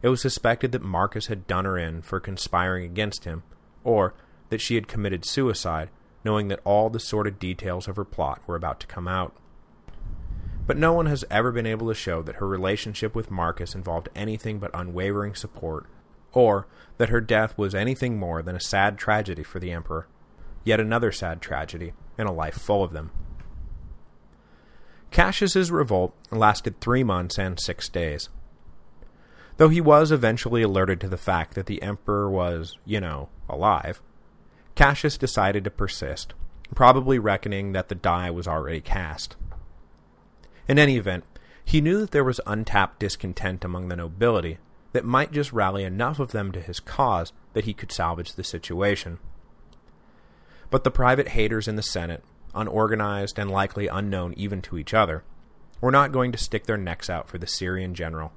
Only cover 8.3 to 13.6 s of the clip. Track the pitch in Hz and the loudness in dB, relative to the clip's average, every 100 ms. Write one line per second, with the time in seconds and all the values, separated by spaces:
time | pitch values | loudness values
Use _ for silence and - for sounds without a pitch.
8.3 | 65 - 85 85 - - - 87 92 90 | -4 -6 -6 -4 -6 -10 -8 -4 -2 -4
9.3 | - - - - - - - - - - | -8 -20 -20 -20 -20 -18 -12 -10 -8 -8
10.3 | - - - - 139 160 170 156 143 - | -8 -8 -6 -2 2 4 4 2 0 0
11.3 | 107 120 120 113 110 113 110 - 82 82 | 0 2 0 -2 -2 -2 -4 -2 -4 -6
12.3 | - 98 95 95 104 110 98 107 113 107 | -6 -4 -2 0 -2 -4 -6 -4 -4 -6
13.3 | 92 85 - | -2 -2 -2